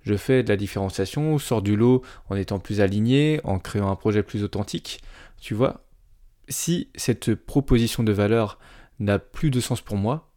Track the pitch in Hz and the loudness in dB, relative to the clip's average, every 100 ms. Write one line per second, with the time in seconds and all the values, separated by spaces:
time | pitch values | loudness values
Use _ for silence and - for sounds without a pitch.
0 | 110 104 - 131 110 101 101 101 98 - | -2 -2 2 2 2 0 -2 -4 -4 -2
1 | 95 - 156 151 - 117 101 104 120 127 | -4 -2 0 0 0 0 2 4 4 4
2 | - - - 98 95 101 - 104 98 101 | 0 -20 -6 -6 -4 -6 -4 2 2 2
3 | 113 135 151 151 - 95 - 101 101 95 | 2 4 2 0 -2 -4 -2 -2 -2 0
4 | 107 104 101 107 101 104 101 - - - | 2 0 0 -4 -4 -4 -6 -8 -10 -16
5 | - - - - - 107 131 - _ _ | -16 -20 -20 -20 -8 -2 -2 -2 _ _
6 | _ _ - _ - - - 175 - - | _ _ -20 _ -10 -6 -2 -2 -4 -6
7 | - 113 - 107 - 143 139 123 117 - | -4 -2 -2 -2 0 -2 2 2 2 0
8 | 110 101 104 113 104 - - - - - | 0 2 2 2 0 -6 -20 -20 -20 -4
9 | 101 101 - - 156 123 - 120 - 104 | 0 0 -2 -2 0 0 -2 -6 -4 -2
10 | 104 156 _ | -2 -4 _